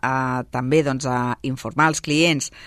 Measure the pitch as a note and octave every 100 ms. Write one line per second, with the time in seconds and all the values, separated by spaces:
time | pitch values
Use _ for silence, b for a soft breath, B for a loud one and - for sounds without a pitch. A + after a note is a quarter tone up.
0 | B2+ C3 C3 B2+ A#2 B2 B2 D#3 C#3+ C3
1 | C3 B2 B2 A#2+ C3+ C3 A2+ - D#3 D3+
2 | - D3 E3+ D3 - B